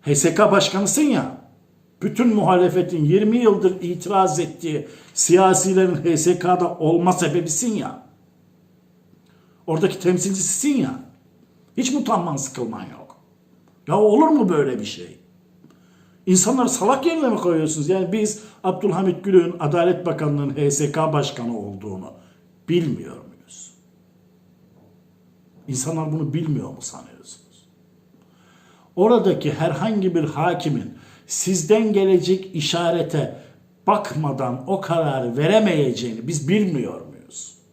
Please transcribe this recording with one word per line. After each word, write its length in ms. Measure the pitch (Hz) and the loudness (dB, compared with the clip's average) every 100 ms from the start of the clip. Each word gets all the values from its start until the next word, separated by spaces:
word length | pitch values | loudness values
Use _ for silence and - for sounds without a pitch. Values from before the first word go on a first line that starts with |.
H 140 | - 143 | 0 2
S 200 | 170 - | 2 4
K 160 | - | 4
başkanısın 500 | 196 190 190 202 - | 4 2 -2 -2 0
ya, 360 | 294 220 - - - _ _ _ _ _ | 2 0 -2 -10 -20 _ _ _ _ _
bütün 340 | 202 - 240 208 | -8 0 2 2
muhalefetin 680 | 175 180 180 185 180 170 147 | 4 4 4 2 -2 0 2
yirmi 320 | 185 214 240 | 4 4 4
yıldır 440 | 233 196 190 - | 4 4 2 0
itiraz 580 | 175 170 170 196 180 151 | -6 -6 -2 2 2 0
ettiği 480 | 156 - 165 151 - - - | -4 -6 -6 -6 -8 -18 -14
siyasilerin 840 | - - 180 190 185 190 190 185 160 | -4 4 6 6 4 4 4 4 2
H 220 | 170 156 | 0 0
S 220 | 175 175 | 2 0
K'da 380 | 175 180 170 - | 2 2 0 0
olma 360 | 160 170 175 | 0 2 2
sebebisin 640 | - 160 170 165 - 247 208 | 2 0 0 -2 -4 -2 -4
ya. 280 | - - - _ _ _ _ _ _ _ _ _ _ _ _ _ _ _ - | -6 -12 -20 _ _ _ _ _ _ _ _ _ _ _ _ _ _ _ -4
Oradaki 320 | 160 190 - | 0 0 0
temsilcisisin 760 | 175 180 196 190 - - 294 269 | 0 0 0 -4 -4 -2 0 0
ya. 220 | 143 - - _ _ _ _ _ _ - | -2 -6 -16 _ _ _ _ _ _ -4
Hiç 140 | 262 | -2
mi 60 | 277 | -2
utanman 380 | - 214 170 143 | 0 -2 -2 -6
sıkılman 460 | - - 117 90 | -8 -8 -8 -8
yok? 360 | 92 - - - _ _ _ _ _ _ - | -14 -18 -20 -20 _ _ _ _ _ _ -4
Ya 120 | 185 | 2
olur 280 | 214 220 311 | 4 6 6
mu 220 | 302 202 | 6 4
böyle 300 | 156 135 123 | 2 0 -2
bir 60 | - | -8
şey? 340 | - 90 - _ _ _ _ - _ _ _ _ _ - | -12 -16 -20 _ _ _ _ -20 _ _ _ _ _ 2
İnsanları 440 | 185 208 262 240 | 2 4 2 0
salak 360 | - 190 269 339 | 0 0 2 0
yerine 240 | 330 269 | 0 0
mi 80 | 214 | 0
koyuyorsunuz? 520 | 175 165 151 156 147 | 0 0 -2 -4 -2
Yani 220 | 190 175 | -2 -2
biz 320 | 214 208 - - - | -2 -2 -4 -14 -8
Abdülhamit 600 | 185 185 208 170 190 175 | -6 -2 -2 0 -2 -2
Gül'ün 320 | 202 185 170 - | 4 4 4 -2
Adalet 460 | 151 170 170 180 170 | -2 2 2 0 -2
Bakanlığı'nın 520 | 147 151 147 143 139 | -4 -2 -2 -4 0
H 140 | 143 | 0
S 200 | 139 147 | 0 -2
K 220 | 156 156 | -2 0
başkanı 460 | 147 131 - 120 113 | 0 -2 -6 -8 -8
olduğunu 540 | 101 98 107 95 80 - - _ _ _ - | -10 -12 -12 -12 -14 -20 -20 _ _ _ -2
bilmiyor 460 | 170 160 - - - | 0 0 -6 -10 -16
muyuz? 580 | - - _ - - _ _ _ _ _ _ _ _ _ _ _ _ _ _ _ _ _ _ _ - | -20 -20 _ -20 -20 _ _ _ _ _ _ _ _ _ _ _ _ _ _ _ _ _ _ _ -10
İnsanlar 440 | 127 160 160 156 | -8 -6 -6 -4
bunu 220 | 156 151 | -4 -4
bilmiyor 360 | 156 156 135 - | -4 -4 -4 -6
mu 120 | - | -14
sanıyorsunuz? 880 | - - - - - - _ _ _ _ _ _ _ _ _ _ _ _ _ _ _ - | -16 -16 -20 -20 -20 -20 _ _ _ _ _ _ _ _ _ _ _ _ _ _ _ 2
Oradaki 580 | 208 240 190 165 151 | 4 6 4 0 -2
herhangi 640 | - 165 151 202 208 185 170 | -2 -2 -2 -2 0 0 0
bir 80 | |
hakimin 760 | 147 143 165 170 160 123 - - - - _ | -2 -2 -2 -2 -2 -4 -6 -14 -20 -20 _
sizden 680 | - - 185 151 220 220 | -6 -2 -2 2 2 4
gelecek 640 | 202 190 180 175 185 - 165 | 2 4 4 4 -2 -2 -6
işarete 840 | 147 170 170 170 - 147 - - - - _ _ - | -2 0 0 0 -2 -2 -4 -8 -20 -20 _ _ 0
bakmadan 760 | 214 - 147 151 - 120 123 - | 0 0 -6 -4 -4 -6 -6 -4
o 140 | 196 | -6
kararı 560 | - 170 156 135 120 117 | -2 -2 0 -2 -4 -2
veremeyeceğini 880 | 160 214 208 156 135 117 123 110 127 | 2 4 4 2 0 -2 -6 -8 -6
biz 200 | 160 131 | -6 0
bilmiyor 520 | 208 196 147 101 - | 0 0 -2 -6 -10
muyuz? 560 | - - - - - - _ | -16 -20 -20 -20 -20 -20 _